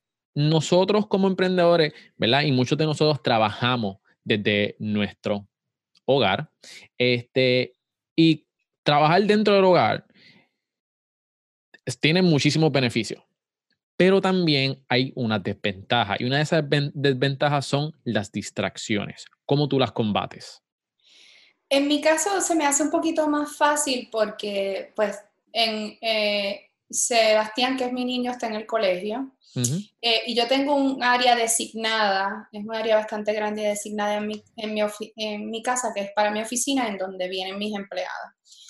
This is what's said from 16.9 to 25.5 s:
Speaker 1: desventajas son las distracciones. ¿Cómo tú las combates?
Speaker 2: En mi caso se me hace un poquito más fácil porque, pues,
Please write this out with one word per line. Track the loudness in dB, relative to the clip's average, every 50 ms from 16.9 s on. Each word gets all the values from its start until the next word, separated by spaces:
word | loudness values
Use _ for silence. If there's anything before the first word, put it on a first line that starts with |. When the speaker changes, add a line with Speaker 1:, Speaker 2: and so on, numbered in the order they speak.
| -4
Speaker 1:
desventajas | 0 0 0 2 2 0 -2 0 0 0 0 0 0 -2
son | 0 -2 -2 -2 -2 -8 _ -6
las | -4 -4 -4 -4 -4
distracciones. | -6 -8 -8 -8 -6 -6 -6 -6 -6 -8 -6 -4 -4 -4 -4 -6 -12 -16 -20 -20 _ _ _
¿Cómo | 0 0 2 2
tú | 2 2 2
las | 0 0
combates? | 0 -2 -2 0 0 -2 -2 -4 -8 -14 -18 -20 -20 -20 _ _ _ _ _ _ _ _ _ _ _ _ -20 -20 -20 -20 _ _ _ _ _ 0
Speaker 2:
En | 0 2 2
mi | 2 0 2
caso | 2 2 2 2 0 -2 -2 -2
se | 0 0 0
me | 2 2
hace | 2 2 2 0
un | 0
poquito | 0 0 0 0 0 0 0
más | 0 0 0 -2 -4 -2
fácil | 0 2 2 2 2 0 -2 -2 -4 -6 -6
porque, | -2 -2 -2 -2 -4 -8 -8 -6 -4 -4 -4 -4 -4 -6 -8 -8 _
pues, | -2 -2 -2 -2 -6 -14 _ _ _ _ _